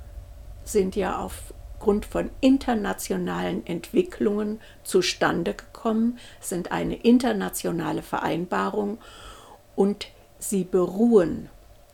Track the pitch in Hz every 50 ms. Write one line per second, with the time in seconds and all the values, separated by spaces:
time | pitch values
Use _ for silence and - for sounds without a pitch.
0 | - - - - - - - - - - - - - - - 208 190 190 190 214
1 | 185 190 196 190 190 185 - - - - - - - - - - - - 202 208
2 | - - - 170 170 - - - - 262 269 269 - - 240 220 202 196 185 -
3 | - - 196 185 180 180 175 175 180 180 175 185 - - 170 170 - - - 247
4 | 370 - - - 240 214 202 208 214 208 214 220 - - - - - - - 185
5 | 175 - - - - - - 180 170 185 202 - - - - - - 233 220 220
6 | 226 233 240 - - - - - - - 196 175 180 - 180 170 170 165 160 -
7 | - 226 240 254 277 254 220 196 190 180 - - - 185 175 165 160 156 156 165
8 | 165 - - - - - 160 165 180 180 202 196 190 196 196 208 208 202 208 233
9 | - - - - - - - - - - - - - - - - 196 202 202 -
10 | - - - - - - - - - - - 190 180 - - 185 180 180 180 196
11 | 226 240 233 202 170 156 - - - - - - - - - - - -